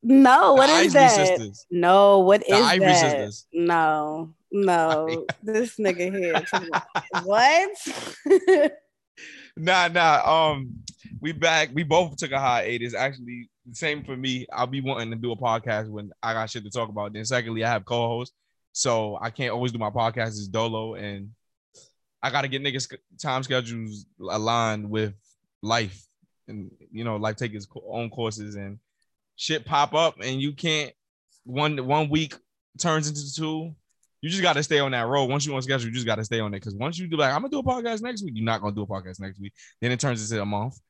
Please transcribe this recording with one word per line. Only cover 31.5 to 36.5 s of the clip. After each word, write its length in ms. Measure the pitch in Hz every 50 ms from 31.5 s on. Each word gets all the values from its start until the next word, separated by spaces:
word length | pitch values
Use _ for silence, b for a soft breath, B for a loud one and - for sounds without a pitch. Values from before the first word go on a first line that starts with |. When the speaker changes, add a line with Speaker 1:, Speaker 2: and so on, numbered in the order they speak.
| 123 135 147 151 151 139 127
Speaker 2:
one 240 | 127 143 151 156 147
week 260 | 147 156 160 147 - - _ _ _ _ _ _ _ -
turns 300 | - 175 156 156 151 147
into 260 | 151 147 147 139 135
two. 400 | - 160 156 156 156 160 165 156 _ _ _ _ _ _ _ _ _
You 80 | - 156
just 140 | 175 196 185
gotta 220 | 175 156 139 151
stay 160 | - 156 147
on 100 | 143 135
that 160 | 131 123 117
road. 200 | 113 135 143 139 123
Once 160 | 131 143 139
you 80 | 151 143
on 80 | 131 127
schedule, 240 | 131 135 131 117
you 80 | 113 113
just 100 | 127 123
gotta 200 | 113 110 107 113
stay 160 | 107 120 113
on 120 | 110 104